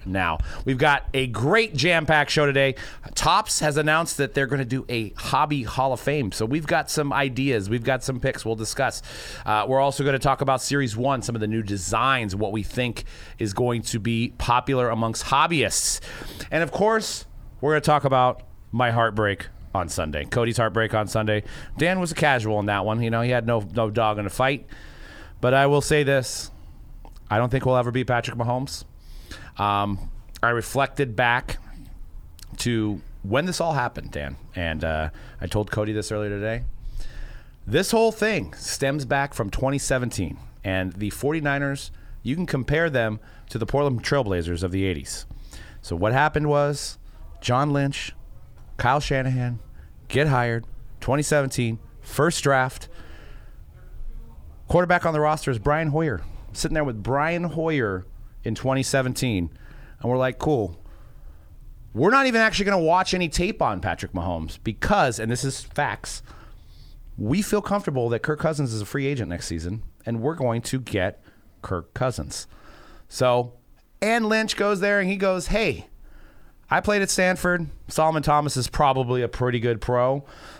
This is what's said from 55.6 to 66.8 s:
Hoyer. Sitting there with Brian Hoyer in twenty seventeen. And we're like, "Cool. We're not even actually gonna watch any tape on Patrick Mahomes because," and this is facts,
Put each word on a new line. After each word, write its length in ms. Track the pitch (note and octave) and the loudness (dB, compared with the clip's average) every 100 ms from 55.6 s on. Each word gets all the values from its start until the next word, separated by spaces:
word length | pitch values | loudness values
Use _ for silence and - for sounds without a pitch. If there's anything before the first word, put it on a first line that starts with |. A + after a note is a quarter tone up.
| C#3+ D3+ D#3+ | 2 2 2
Hoyer. 320 | D#3 D#3+ F2+ - - - | 0 0 -2 -6 -10 -12
Sitting 200 | - - | -4 0
there 100 | D#3 | 0
with 180 | C#3+ G#2+ | 0 -2
Brian 420 | G#2 C#3 D#3+ F3 | 0 0 2 0
Hoyer 600 | E3+ D#3 D#3+ D3 G#2+ F#2 - - - - | -2 -2 0 2 2 -2 -6 -14 -16 -8
in 100 | A#2+ | -6
twenty 280 | A2 C3 C3 | -2 0 0
seventeen. 680 | B2+ C3+ B2+ A#2+ B2+ F#2+ E2 - - - - - | 2 2 2 0 0 0 -2 -6 -18 -18 -18 -6
And 100 | A#2 | -2
we're 80 | B2+ | 2
like, 200 | B2+ - | 0 0
"Cool. 400 | D#3 C3+ F#2+ E2 - - - - - - - - - - - | 0 2 0 -6 -16 -18 -18 -18 -18 -18 -20 -18 -18 -18 -8
We're 160 | G#2 F3 | 2 6
not 160 | C4+ C4 | 6 6
even 160 | A3+ | 6
actually 240 | A3 D#3+ G3+ | 4 4 2
gonna 120 | F#3+ | 2
watch 360 | D#3+ F3+ F#3+ | 4 4 4
any 160 | F3+ E3 | 0 0
tape 320 | - F#3 - | 0 0 2
on 180 | C3 F#2 | 0 0
Patrick 320 | F2+ E2 F#2+ | -2 -2 -4
Mahomes 460 | F#2 F2 E2+ D#2 - | -4 -2 -2 -4 -6
because," 560 | A2+ G#2+ - G3+ C#3 A2 | -6 -4 2 4 4 2
and 140 | A2 | -2
this 120 | A#2+ | -2
is 180 | C3+ - | -2 -4
facts, 600 | - - C3+ - - - - - - - - - | -6 -2 -2 -2 -8 -12 -12 -18 -18 -20 -20 -20